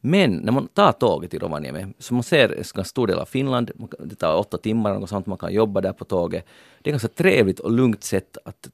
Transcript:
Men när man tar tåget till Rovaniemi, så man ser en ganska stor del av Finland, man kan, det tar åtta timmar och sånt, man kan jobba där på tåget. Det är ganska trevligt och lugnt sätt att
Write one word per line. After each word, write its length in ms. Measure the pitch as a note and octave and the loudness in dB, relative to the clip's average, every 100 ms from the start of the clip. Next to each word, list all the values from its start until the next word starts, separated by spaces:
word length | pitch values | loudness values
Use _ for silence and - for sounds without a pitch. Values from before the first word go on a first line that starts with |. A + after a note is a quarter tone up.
Men 360 | B2 G3 D3+ F2 | 0 4 4 2
när 160 | G#2+ | 0
man 160 | C3 - | -2 0
tar 240 | - F#3+ | 2 4
tåget 380 | - A#2+ D#2 F2 | 4 2 0 -4
till 100 | - | -8
Rovaniemi, 460 | F2+ D2+ C#2 D2+ G2 - | -6 -6 -8 -8 -10 -12
så 160 | - | -4
man 80 | B2 | -4
ser 260 | - D#3 A2+ | 2 4 4
en 60 | - | 2
ganska 280 | - - | -8 -8
stor 220 | F#2 - A2 | -6 -2 0
del 120 | E2+ | 0
av 60 | - | -2
Finland, 440 | C3 C3+ B2 A#2 | -4 -2 -2 -2
man 140 | - - | -8 -14
kan, 200 | - D#2+ | -14 -14
det 60 | |
tar 220 | - E2 E2 | -4 0 0
åtta 220 | G2+ F2 | 0 -4
timmar 360 | G#2+ A2+ G#2 | -2 0 0
och 140 | G2 F#2+ | -2 -4
sånt, 180 | G2+ F#2+ | -6 -6
man 120 | F#2+ | -8
kan 140 | F2 | -2
jobba 280 | G2+ G#2+ G2 | 2 2 2
där 120 | F#2+ | -2
på 120 | - | -4
tåget. 400 | - F#2 F2 E2+ - - - _ | -4 -2 -2 -4 -10 -20 -20 _
Det 80 | D3 | -4
är 20 | |
ganska 160 | C#3+ A2+ | -2 -2
trevligt 520 | - F3+ C3+ G2 F2+ | 0 4 4 4 2
och 100 | F2+ | 0
lugnt 340 | A#2 B2+ G#2+ | 2 2 2
sätt 340 | - F#2+ - - | -2 -4 -4 -14
att 240 | - - - | -18 -18 -16